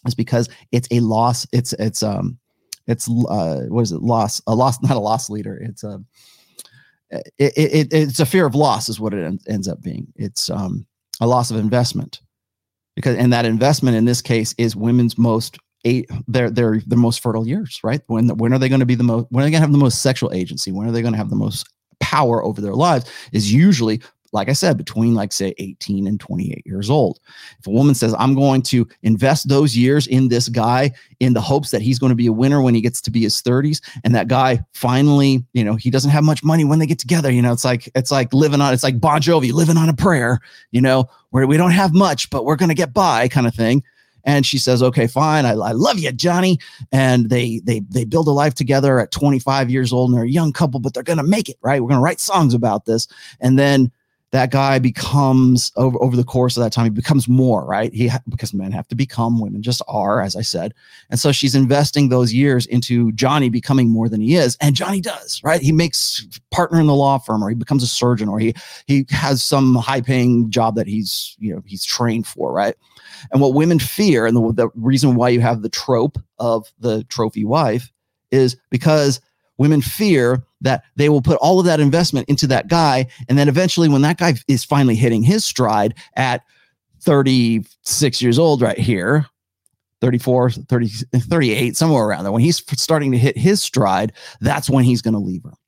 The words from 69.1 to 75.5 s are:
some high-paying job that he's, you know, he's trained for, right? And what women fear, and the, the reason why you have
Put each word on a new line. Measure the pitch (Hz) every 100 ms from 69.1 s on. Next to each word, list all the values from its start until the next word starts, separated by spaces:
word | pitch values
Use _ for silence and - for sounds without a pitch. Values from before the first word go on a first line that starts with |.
| 143 147 135
some | - 143 131
high-paying | 123 117 135 117 131 123 120 113
job | 120 113 110
that | 98
he's, | 107 95 - - -
you | 107
know, | 78 95
he's | 98
trained | - - 120 113 107
for, | - 69
right? | 76 104 - _ _ - - -
And | 135
what | 139 135
women | 165 165
fear, | 127 - 208 127 117
and | 117
the, | 113
the | 110 113 117
reason | 117 135 135 123
why | 123
you | 123
have | 117